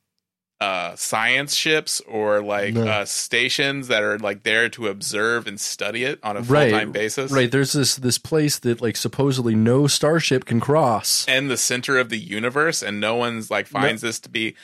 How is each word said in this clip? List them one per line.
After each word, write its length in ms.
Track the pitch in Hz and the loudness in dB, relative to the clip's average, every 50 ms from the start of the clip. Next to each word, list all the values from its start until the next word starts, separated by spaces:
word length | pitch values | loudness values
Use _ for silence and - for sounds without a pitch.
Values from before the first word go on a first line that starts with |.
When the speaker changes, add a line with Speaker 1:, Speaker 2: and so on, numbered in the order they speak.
| _ _ _ _ _ _ _ _ _ _ _ - | _ _ _ _ _ _ _ _ _ _ _ -4
Speaker 1:
uh, 360 | 107 98 95 90 87 85 - | -4 -2 -2 -2 -4 -6 -8
science 580 | - - - - 110 110 120 127 135 143 143 - | -8 -6 -2 -2 0 0 2 0 0 0 -2 -2
ships 480 | - - 160 156 156 151 - - - - - | -2 0 2 2 0 0 -2 -6 -8 -8 -6
or, 340 | 117 110 107 107 104 104 | -4 -2 2 2 2 2
like, 320 | 104 104 101 101 101 101 110 | 2 0 -2 -2 -2 0 0
Speaker 2:
No. 140 | 117 113 110 | 0 0 2
Speaker 1:
uh, 180 | 110 104 101 | 0 0 -2
stations 840 | - - - - - - 117 123 131 - - 143 139 139 139 131 123 | -2 -4 -6 -4 0 2 2 2 2 0 0 0 0 -2 -4 -2 0
that 120 | 123 107 | 0 2
are, 160 | 107 104 107 107 | 2 2 0 -2
like, 240 | 107 101 101 101 | -2 -4 -4 -4
there 280 | - 113 107 113 117 117 | -2 0 2 2 2 0
to 180 | - - 117 104 | -2 -4 -6 -4
observe 580 | 98 101 98 - - 104 107 113 117 117 113 | -4 -4 -6 -6 -2 0 0 0 0 -2 -2
and 140 | 113 101 104 | -6 -10 -8
study 420 | - - - - - 104 107 117 123 | -8 -8 -6 -4 -6 -4 -4 -2 -2
it 140 | 135 156 - - | -4 -4 -4 -6
on 120 | 107 104 | -6 -6
a 60 | 101 | -4
Speaker 2:
Right. 300 | 120 120 135 147 147 120 | 0 2 4 6 6 6
Speaker 1:
full-time 200 | 107 107 107 - | 4 2 0 0
basis. 400 | - - 107 110 - - 131 135 | -2 -4 -4 -4 -4 -4 -4 0
Speaker 2:
Right. 200 | 135 135 123 120 | 2 2 2 4
There's 220 | 120 135 139 131 - | 2 2 0 2 0
this, 220 | 147 135 117 - | 0 0 0 0
this 220 | - 131 123 117 - | 0 0 -2 -2 -2
place 400 | - - 160 156 151 147 139 - | -4 -2 0 0 2 2 0 -2
that, 220 | - 123 117 113 | 0 -2 -2 0
like, 160 | 123 113 110 - | -2 -4 -2 -2
supposedly 560 | - 117 - - 139 143 135 131 120 117 110 | -4 -4 -2 0 2 2 2 2 2 2 4
no 320 | 110 110 117 123 135 147 | 4 4 6 6 4 4
starship 600 | 139 - - - 147 160 165 156 - 135 127 - | 4 2 2 2 4 2 2 2 2 0 0 0
can 140 | - 117 117 | 0 -2 -2
cross. 680 | - - 143 156 156 123 113 101 - - - - - - | 2 2 2 4 4 4 2 0 0 0 -2 0 0 2
Speaker 1:
And 200 | 131 131 139 139 | 2 2 2 0
the 60 | 127 107 | -2 -2
center 420 | - - 127 123 123 - 139 127 | 0 -2 -2 -2 -2 0 2 2
of 100 | 127 113 | 2 0
the 80 | 117 110 | -2 -8
universe, 640 | 104 85 98 107 113 123 123 143 151 165 160 - | -6 -6 -6 -4 -4 -2 0 0 0 0 0 -2
and 180 | - 101 104 104 | -4 -4 -4 -2
no 160 | 104 107 113 | -2 0 0
one's, 360 | 120 120 120 117 113 110 110 | 0 0 -2 -4 -6 -6 -4
like, 200 | 110 101 101 - | -2 -2 -2 -2
Speaker 2:
No. 100 | - 101 | -2 0
Speaker 1:
finds 200 | 101 107 113 107 | 0 0 0 -2
this 180 | 113 117 113 - | -4 -6 -6 -6
to 80 | - - | -10 -8
be, 260 | 120 117 110 110 - - | -4 -4 -4 -4 -6 -10